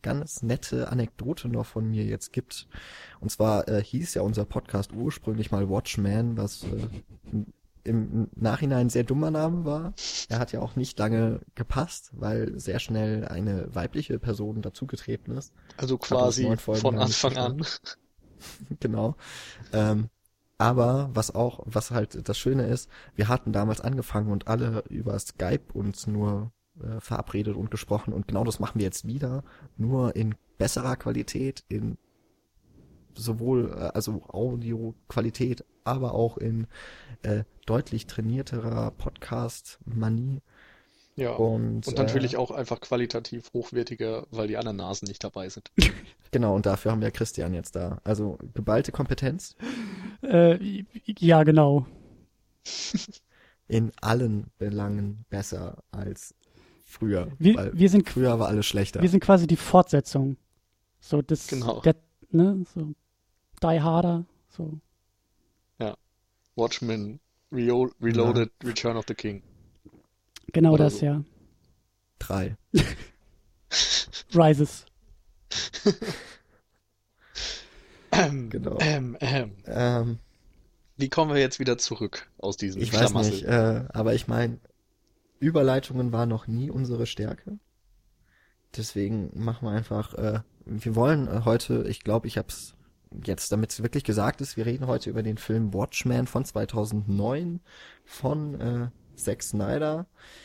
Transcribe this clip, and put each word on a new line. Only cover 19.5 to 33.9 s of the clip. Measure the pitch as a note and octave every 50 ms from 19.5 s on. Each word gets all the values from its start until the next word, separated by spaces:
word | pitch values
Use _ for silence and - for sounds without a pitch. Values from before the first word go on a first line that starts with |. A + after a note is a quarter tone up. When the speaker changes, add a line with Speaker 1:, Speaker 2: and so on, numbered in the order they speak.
| - - - - -
Speaker 1:
Ähm, | A2 G#2+ G#2+ G#2+ G#2+ A2 A2+ _ _ _ _ _ _ _ _ _
aber | - G2 A#2 B2 B2+ A#2 A#2+ B2+ C3+ C#3 C3+ A2+
was | A2 A2 - -
auch, | G2+ A#2+ B2 - - -
was | - G#2+ G#2+ - -
halt | A#2+ A#2+ A#2+ - - - - -
das | G2+ -
Schöne | - B2+ C3+ C3+ A#2+
ist, | - B2 B2 - - - - - - -
wir | - G#2+
hatten | G#2+ B2 B2+ - A2+
damals | G#2+ G2+ G#2 A2 A2 -
angefangen | - A#2+ C3+ C3 A2+ - - G#2 G#2 G#2+
und | G2+ G2 -
alle | - A2+ A2+ B2 A2+ A2+ A2 - -
über | - - A2+ A2 G2+
Skype | G2 - - - - F2+ F#2 A#2 C#3 - - -
uns | - G2+ G2+ G2 - -
nur, | A2 G#2 G#2 G#2 G#2 G#2 G2 A2 A#2 - _ _ _ _ D#3+ -
äh, | A2 A2 A2+
verabredet | - - A#2 - - - - G2+ G#2 G#2+ G2+
und | G2 G2+ G#2+
gesprochen | - G#2+ - - G#2 G#2 - - -
und | F#2+ G2+
genau | - G2+ F#2+ A#2+
das | A#2 - -
machen | - - - A2+
wir | G2+
jetzt | F#2+ - - -
wieder, | A2 A#2+ C#3 D3 B2 B2+ C#3 - - - - - - _
nur | - G#2+ A#2+ C3+ C3 B2+ A#2 -
in | - A2+ A2 G#2+ - _ _ _ -
besserer | - C3 - - B2 C3 B2+
Qualität, | - - - A#2 - - - - A2 C3 C3+ C3+ - -
in | - - - A2 A2+ A#2 - _ _ _ _ _ _ _ _ _ _ _ _ _ _ _ - - - - - - _ -
sowohl, | - A2 A2+ A2+ A2+ A2+ B2+ C3 B2 A#2+ -
äh, | - - - E2